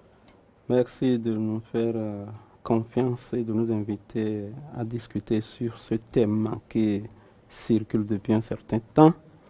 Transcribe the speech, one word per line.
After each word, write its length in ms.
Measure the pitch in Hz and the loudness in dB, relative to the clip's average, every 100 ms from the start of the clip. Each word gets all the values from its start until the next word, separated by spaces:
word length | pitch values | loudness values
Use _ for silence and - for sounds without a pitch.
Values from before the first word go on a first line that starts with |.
| - - - - _ _ - | -20 -20 -20 -20 _ _ 0
Merci 500 | 123 123 - 131 120 | 2 2 -2 0 0
de 160 | 113 | 0
nous 260 | 107 110 110 | -2 -2 -4
faire, 340 | 113 117 113 113 | -4 -2 -2 -2
euh, 300 | 107 101 104 107 - - | -6 -8 -12 -16 -20 -18
confiance 720 | - 117 113 123 127 123 - | 0 0 0 0 0 -2 -6
et 100 | 127 | -4
de 80 | 113 | -2
nous 180 | 110 117 | 0 0
inviter 760 | 110 104 101 - 113 107 107 101 131 147 | -2 -2 -6 -6 -4 -2 -4 -8 -12 -14
à 100 | 123 | -8
discuter 580 | 113 117 - 107 - 110 | -6 -8 -8 -10 -2 -2
sur 360 | 113 - 117 110 | -2 -8 -8 -8
ce 180 | - 113 | -6 -6
thème 600 | - - 107 107 110 - - | 0 2 2 2 -2 -6 -4
qui 360 | 113 107 101 107 - - - - | 0 0 0 -6 -18 -20 -20 -20
circule 600 | - - 110 110 113 107 | -14 0 0 2 -2 -2
depuis 260 | 104 - | -4 0
un 80 | 107 | 0
certain 380 | 113 107 - 113 | 0 -10 -4 -4
temps. 340 | - - 156 - - - - | 2 8 8 8 -10 -20 -20